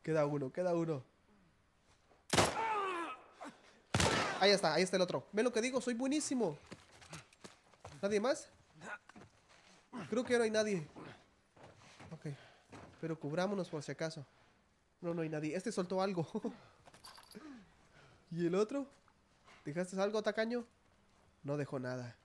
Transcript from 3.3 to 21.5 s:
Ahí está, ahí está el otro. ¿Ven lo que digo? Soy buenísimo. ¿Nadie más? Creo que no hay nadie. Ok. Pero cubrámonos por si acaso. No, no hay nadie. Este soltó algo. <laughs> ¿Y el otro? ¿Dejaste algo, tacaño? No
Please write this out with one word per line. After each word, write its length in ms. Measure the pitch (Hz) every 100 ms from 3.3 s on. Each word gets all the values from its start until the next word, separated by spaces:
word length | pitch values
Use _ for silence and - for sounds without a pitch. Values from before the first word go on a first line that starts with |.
| - 294 - - - _ - - - - -
Ahí 100 | 202
está, 240 | 196 170
ahí 80 | 151
está 140 | 185 185
el 60 |
otro. 240 | 180 143 -
¿Ven 120 | 202
lo 80 | 247
que 80 | 233
digo? 200 | 247 254
Soy 140 | 247
buenísimo. 640 | 240 269 302 - 262 196 143 - - - - - - - - - - _ - - 143
¿Nadie 180 | 202 208
más? 280 | 240 311 - - - 156 160 208 - - - _ _ - - - _ 247 156
Creo 140 | 220
que 120 | 247 240
no 60 |
hay 60 | 226
nadie. 360 | 214 214 190 147 - - - - _ _ - - - - - -
Ok. 140 | 160 156 139 - - _ - - -
Pero 180 | 160 160
cubrámonos 500 | 143 160 190 196 170
por 140 | 156
si 100 | 143
acaso. 320 | 139 160 156 131 _ - _ _ _ _ _
No, 120 | 175
no 80 | 170
hay 60 | 160
nadie. 260 | 156 156 170
Este 140 | 226
soltó 280 | 202 180 185
algo. 260 | 196 180 156
<laughs> 2000 | 214 226 - - - - - - - - 214 302 247 185 - - - - - -
¿Y 160 | 165 170
el 80 |
otro? 320 | 185 214 277 262 - _ _ _ _ - -
¿Dejaste 360 | - 156 180 190
algo, 220 | 202 214
tacaño? 420 | 208 208 226 240 233 _ _ _ _ _ - _
No 140 | 143